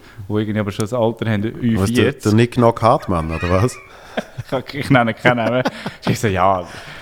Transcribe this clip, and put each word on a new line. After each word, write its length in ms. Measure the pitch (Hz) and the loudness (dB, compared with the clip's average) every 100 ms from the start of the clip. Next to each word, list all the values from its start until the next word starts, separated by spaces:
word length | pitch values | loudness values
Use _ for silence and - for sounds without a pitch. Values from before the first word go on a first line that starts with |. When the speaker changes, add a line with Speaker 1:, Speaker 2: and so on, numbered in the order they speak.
| - - 101 | -20 -18 -4
Speaker 1:
die 40 | |
irgendwie 280 | 107 107 107 | -2 -2 -2
aber 100 | 101 | -2
schon 140 | 98 | -4
das 80 | 104 | -4
Alter 360 | 123 113 117 113 | 0 0 0 -2
haben, 140 | 107 | -2
Speaker 2:
Was, 100 | 110 | -2
der, 100 | - | -2
Speaker 1:
Ü 240 | 120 107 101 120 | 0 2 2 2
vierzig. 180 | 110 147 | 2 0
Speaker 2:
der 100 | 107 | 2
Nick 180 | 107 120 | 4 4
Knock 280 | - 117 - | 4 2 4
Hartmann, 480 | 113 143 - 85 80 | 2 2 0 -2 -2
oder 180 | 80 87 | -4 0
was? 260 | 92 123 - | 2 2 -2
Speaker 1:
<laughs> 40 | - - - - - - - 135 - | -18 -20 -10 -10 -10 -14 -8 -8 -6
Ich, 60 | |
ich 160 | 143 - | -10 2
nenne 240 | 131 117 | 2 2
keinen 220 | 110 127 123 | 0 0 2
Namen. 260 | 113 127 143 - - - - | 0 0 -2 -6 -12 -6 -4
Ich 100 | 117 | -2
so, 80 | 110 | 0
ja. 400 | 92 95 92 85 - - - | 2 2 2 -2 -14 -18 -18